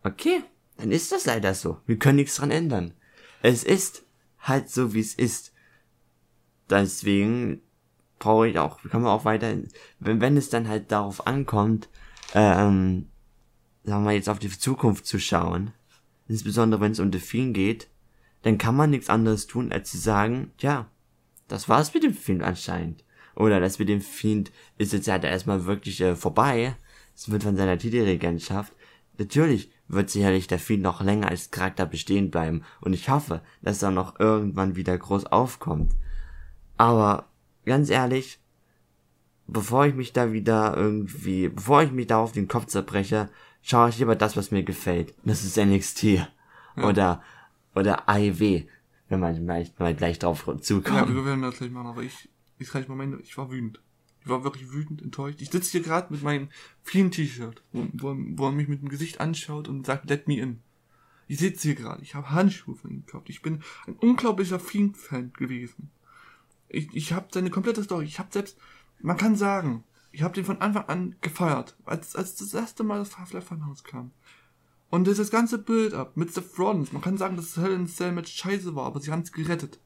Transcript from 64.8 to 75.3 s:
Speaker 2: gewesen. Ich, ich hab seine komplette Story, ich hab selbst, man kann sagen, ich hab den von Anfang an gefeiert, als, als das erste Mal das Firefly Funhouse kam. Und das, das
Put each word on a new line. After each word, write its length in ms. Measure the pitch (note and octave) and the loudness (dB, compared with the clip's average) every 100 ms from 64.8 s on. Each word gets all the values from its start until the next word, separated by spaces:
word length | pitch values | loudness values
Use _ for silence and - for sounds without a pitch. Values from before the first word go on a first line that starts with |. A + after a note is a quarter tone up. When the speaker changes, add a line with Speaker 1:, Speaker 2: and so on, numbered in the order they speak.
| G3+ G3+ - C3 B2 - | 0 0 -10 -10 -10 -8
Speaker 2:
gewesen. 540 | B2+ B2 A#2+ - D3 _ _ - - _ _ _ _ | -6 -6 -12 -16 -20 _ _ -20 -20 _ _ _ _
Ich, 260 | - D3+ | -8 -6
ich 200 | D#3 D3+ | -8 -6
hab 180 | E3+ F#3+ | -6 -4
seine 180 | F#3 F#3 | -4 -2
komplette 340 | F#3+ F#3+ A3 | 0 -2 -2
Story, 220 | G3+ F3 D3+ | -4 -4 -6
ich 140 | - | -10
hab 140 | F#3+ | -6
selbst, 240 | G3+ G3+ - - - _ _ | -6 -6 -14 -20 -20 _ _
man 160 | D#3+ F3 | -4 0
kann 220 | G#3+ G#3 | 2 4
sagen, 480 | G3+ G3 D#3 A#2 _ _ _ | 2 0 -2 -6 _ _ _
ich 120 | D3 | -4
hab 100 | E3+ | -2
den 100 | F#3 | -2
von 160 | F#3 G3+ | -4 -2
Anfang 260 | G3 G#3 - | 0 -2 -2
an 280 | F3+ F3+ - | -4 -4 -6
gefeiert, 560 | E3+ D3+ F3 C3+ - _ - | -10 -2 0 0 -4 _ -8
als, 300 | - - - | -8 -6 -8
als 200 | F#3 - | -8 -8
das 180 | G3+ | -8
erste 300 | A3 A3+ - | -8 -8 -6
Mal 160 | G#3+ G#3 | -4 -4
das 100 | G3+ | -8
Firefly 300 | - F3+ F#3 | -14 -14 -14
Funhouse 460 | F3+ E3 D3+ C#3 - | -12 -10 -10 -12 -16
kam. 260 | B2+ B2 _ _ _ _ _ _ _ _ | -14 -16 _ _ _ _ _ _ _ _
Und 180 | E3+ F#3 | 2 4
das, 100 | G3+ | 2
das 140 | G#3+ | 2